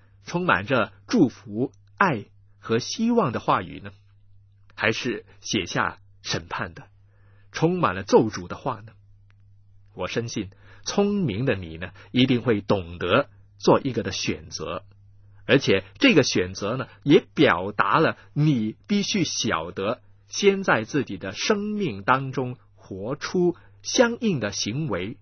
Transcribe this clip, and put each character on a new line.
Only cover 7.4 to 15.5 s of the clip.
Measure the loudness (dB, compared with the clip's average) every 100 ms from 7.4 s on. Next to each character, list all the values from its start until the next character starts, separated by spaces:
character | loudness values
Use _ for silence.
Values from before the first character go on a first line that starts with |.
| -16
充 | -2 0 2
满 | 0
了 | -2
咒 | 2 4 4
诅 | -2 -10
的 | -8
话 | -8 -8
呢？ | -12 -20 -20 -20 -20 -20 -20 -20 -20 -20 -18
我 | -8 -6
深 | -4 -6
信 | -6 -8 -10 -20 -14
聪 | -6 0 0
明 | 0 0 0
的 | -2
你 | -2 -4 -10
呢， | -12 -14 -4
一 | 2 2
定 | 2
会 | 2 0
懂 | 0 -2 -2 -6
得 | 0 0 0 -8 -20 -2
做 | 4 4
一 | 2
个 | -4
的 | -4
选 | -4 -4 -6 -8
择， | -12 -10 -10 -12 -20 -20 -20 -20 -8
而 | 2